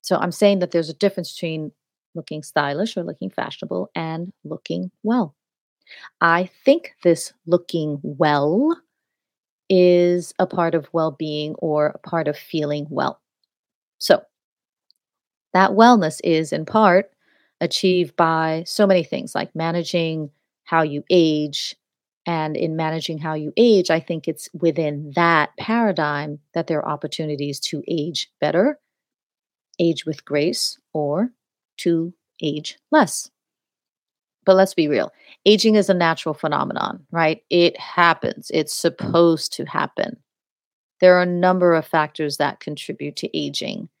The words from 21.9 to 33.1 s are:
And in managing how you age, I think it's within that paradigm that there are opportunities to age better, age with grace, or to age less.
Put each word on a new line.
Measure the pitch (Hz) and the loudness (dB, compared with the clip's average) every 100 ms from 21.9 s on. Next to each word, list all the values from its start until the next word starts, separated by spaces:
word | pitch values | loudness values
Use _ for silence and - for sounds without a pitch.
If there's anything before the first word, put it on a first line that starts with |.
| _ _ _ - | _ _ _ -6
And | 165 156 151 | -4 -4 -4
in | 160 | -4
managing | 160 160 160 151 160 | -2 -4 -4 -8 -8
how | 160 | -6
you | 156 151 - | -6 -4 2
age, | 240 208 180 | 6 6 4
I | 165 | 0
think | - 165 165 | 0 -6 -6
it's | 151 - | -8 -12
within | 156 165 147 156 147 147 | -2 0 0 -4 -6 -6
that | 139 170 165 147 - | 0 2 4 0 -6
paradigm | - 226 226 180 147 147 151 147 _ | -4 0 0 0 -2 -2 -6 -10 _
that | 165 165 | -8 -2
there | 151 | -4
are | - | -4
opportunities | 147 147 - 156 147 143 139 | -6 -8 -8 -6 -4 -6 -6
to | - 147 - | -8 -8 -6
age | 165 156 151 - _ | -4 -4 -6 -10 _
better, | 147 160 240 294 _ _ _ _ _ _ _ _ _ - | -2 2 2 0 _ _ _ _ _ _ _ _ _ -2
age | 170 165 - | -2 -2 -6
with | 147 | -10
grace, | - 147 160 - - - _ | -4 -2 -2 -2 -6 -8 _
or | 156 147 156 247 _ _ _ _ - | -6 -4 -2 -4 _ _ _ _ -6
to | 175 165 170 - _ - | -2 -2 -2 -10 _ -8
age | 160 147 - - _ | -6 -6 -10 -16 _
less. | 311 208 | 2 2